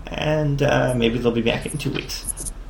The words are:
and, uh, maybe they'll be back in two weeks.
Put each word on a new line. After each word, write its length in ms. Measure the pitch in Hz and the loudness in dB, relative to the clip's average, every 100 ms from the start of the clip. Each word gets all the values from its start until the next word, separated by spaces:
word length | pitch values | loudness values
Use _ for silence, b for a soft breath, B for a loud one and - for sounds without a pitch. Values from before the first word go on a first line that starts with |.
| - | -8
and, 540 | - 151 156 147 139 | -4 0 2 2 2
uh, 320 | 131 131 127 127 | 4 4 4 4
maybe 200 | 117 120 | 2 2
they'll 140 | 117 | 2
be 100 | 113 | 2
back 240 | 113 - - | 2 0 -2
in 120 | 143 | -4
two 140 | 139 | -4
weeks. 600 | - - - - - - - - | -4 -6 -8 -8 -8 -10 -10 -10